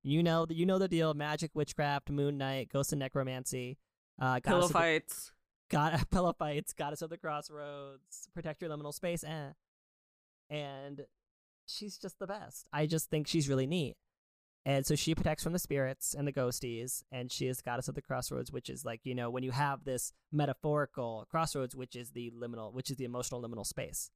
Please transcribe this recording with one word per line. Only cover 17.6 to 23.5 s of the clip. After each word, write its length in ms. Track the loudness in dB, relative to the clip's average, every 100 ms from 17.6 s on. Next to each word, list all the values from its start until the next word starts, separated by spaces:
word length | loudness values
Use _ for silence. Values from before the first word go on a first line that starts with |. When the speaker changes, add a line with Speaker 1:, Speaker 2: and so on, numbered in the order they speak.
Speaker 1:
Goddess 260 | -2 -4 -4
of 80 | -8
the 60 |
Crossroads, 480 | -4 -4 -2 -4 -4
which 180 | -6 -8
is, 160 | -8 -6
like, 160 | -6 -4
you 100 | -2
know, 160 | -2
when 100 | -2
you 100 | -2
have 340 | 0 0 0 -4
this 280 | -4 -4 _ _
metaphorical 920 | 4 4 4 2 4 2 -2 -4 -4 -4
crossroads, 440 | 0 0 0 -2 -4
which 200 | -10 -10
is 160 | -10
the 200 | -8 -8
liminal, 400 | -8 -8 -6 -8
which 180 | -6 -6
is 60 | -4
the 80 | -2
emotional 360 | -2 -4 -4
liminal 240 | -6